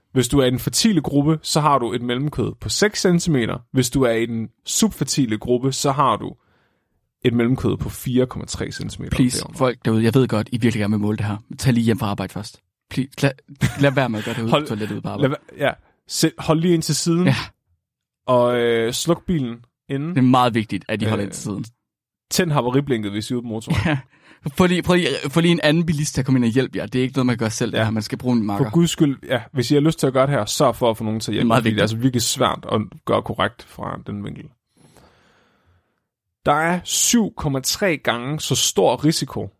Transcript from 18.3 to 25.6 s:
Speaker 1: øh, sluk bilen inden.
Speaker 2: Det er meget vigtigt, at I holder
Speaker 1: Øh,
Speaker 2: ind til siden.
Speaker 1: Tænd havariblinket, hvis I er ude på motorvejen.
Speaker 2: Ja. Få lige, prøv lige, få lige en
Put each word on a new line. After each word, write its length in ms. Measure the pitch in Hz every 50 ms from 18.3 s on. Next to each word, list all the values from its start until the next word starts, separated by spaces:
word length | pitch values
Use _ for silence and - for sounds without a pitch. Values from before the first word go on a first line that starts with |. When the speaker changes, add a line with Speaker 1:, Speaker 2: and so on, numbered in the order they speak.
| 127 123 123 123 123 120
Speaker 1:
øh, 360 | 120 117 117 113 113 113 127
sluk 320 | - - 160 170 165 -
bilen 320 | - 185 156 131 120 117 120 - _ _ _ _ _
inden. 200 | 139 135 143 165
Speaker 2:
Det 80 | 180 139
er 40 |
meget 320 | 127 127 123 127 123 123 107
vigtigt, 320 | 117 107 - - 95 - -
at 140 | 110 104
I 40 | 107
holder 120 | 107 113 101 101
Speaker 1:
Øh, 0 |
Speaker 2:
ind 80 | -
til 120 | - - -
siden. 220 | 107 101 - - - - _ _ _ _ _ _ _ _ _ _ _
Speaker 1:
Tænd 200 | - - 185 170
havariblinket, 600 | 147 147 120 123 123 139 143 143 135 113 104 101
hvis 180 | 101 107 107 -
I 40 | 127
er 40 | 123
ude 60 | 117
på 40 | 120
motorvejen. 380 | 107 113 113 - 160 98 101 175
Speaker 2:
Ja. 120 | 151 135 - _ _ _ _ - - _ _ 156 - -
Få 80 | 185
lige, 160 | 180 180 175 151
prøv 120 | - 180
lige, 120 | 180 175 131 135 95 - 147
få 120 | 139 170
lige 100 | 165 175
en 80 | 175 165